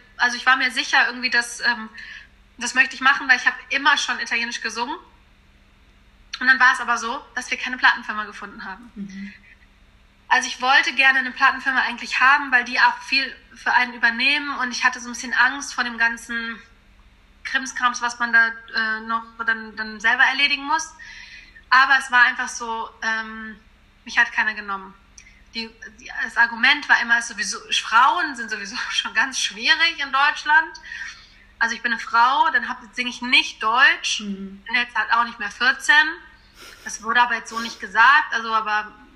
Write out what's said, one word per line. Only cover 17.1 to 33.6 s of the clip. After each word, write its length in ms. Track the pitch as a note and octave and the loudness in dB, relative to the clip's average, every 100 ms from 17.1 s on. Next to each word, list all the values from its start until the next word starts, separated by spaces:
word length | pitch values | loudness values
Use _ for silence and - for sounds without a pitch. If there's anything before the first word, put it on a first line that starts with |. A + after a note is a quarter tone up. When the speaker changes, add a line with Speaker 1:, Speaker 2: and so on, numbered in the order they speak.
| _ _ _ | _ _ _
Speaker 1:
Krimskrams, 580 | - C4 B3+ - A#3+ A3 | -6 -4 -4 -2 -2 0
was 160 | A#3+ - | -4 -4
man 120 | A#3 | 2
da, 160 | A#3 A3+ | 4 4
äh, 520 | A3+ - A#3 A3+ A3 | 0 -8 -4 -2 -4
noch 220 | A3+ A3+ - - A3 | -4 -6 -6 -6 -4
dann, 300 | A3 A3 G#3 | -4 -6 -10
dann 240 | G#3+ G#3+ | -10 -2
selber 240 | A#3 B3 | 0 2
erledigen 400 | B3+ C4+ C#4+ C#4 C#4 | 2 2 0 -2 -2
muss. 280 | D#4+ - - - - - - - - - | -4 -4 -14 -20 -20 -20 -20 -20 -20 2
Aber 280 | A#3 C4+ C4+ | 4 6 2
es 120 | - | 2
war 120 | B3 | 4
einfach 240 | A#3+ B3 A#3+ | 4 2 -6
so, 400 | - A#3 A3+ - - | -8 -6 -6 -8 -6
ähm, 580 | A3+ A3 A3 A3 A3 G#3+ _ _ _ _ A#3+ | -4 -4 -6 -12 -14 -16 _ _ _ _ -4
mich 120 | - | 0
hat 140 | A#3+ | 0
keiner 220 | - A3 | 0 -2
genommen. 400 | G#3+ G#3 G3 F#3+ - _ - - _ _ | -4 -8 -8 -10 -20 _ -20 -20 _ _
Die, 160 | A#3 A3+ - G#3+ G#3+ | -12 -12 -14 -18 -18
die, 100 | - - | -14 -10
das 140 | B3 A3 | -4 2
Argument 500 | A#3 A3+ B3+ D4 C4+ | 0 2 2 2 2
war 140 | A3+ | 2
immer, 160 | A#3 A#3+ | 2 0
es 100 | - | 0
sowieso, 300 | G3+ F#3+ A3 - - | -6 -6 -8 -4 -4
Frauen 520 | - A3 C#4+ F4 D#4 A#3+ | 2 4 6 4 -2 -6
sind 140 | A3+ | -8
sowieso 280 | G#3+ G3+ A#3+ | -8 -8 -8
<laughs> 60 | - | -4
schon 240 | - A3+ | -4 -2
ganz 240 | G#3 C4+ B3 | -2 -2 -2
schwierig 600 | - G3+ C4+ D#4 E4 D#4 | -6 -4 0 2 2 0
in 120 | C#4 | -2
Deutschland. 640 | C4+ D4 D4+ D4+ D#4 E4 - - - - - - - _ _ | 0 0 0 2 2 2 -6 -16 -14 -14 -16 -20 -20 _ _
Also 160 | A3+ A3+ | -4 -2
ich 60 | |
bin 100 | A#3+ | -4
eine 100 | A#3 | -4
Frau, 480 | - A#3 B3 C#4+ E4 | 0 4 4 4 2
dann 180 | C4 A3+ | 2 -2
hab, 100 | A#3 A3+ | -8 -10
sing 140 | - B3 | -8 -8
ich 140 | - | -6
nicht 400 | A#3+ D4 D#4 - | 0 2 0 -2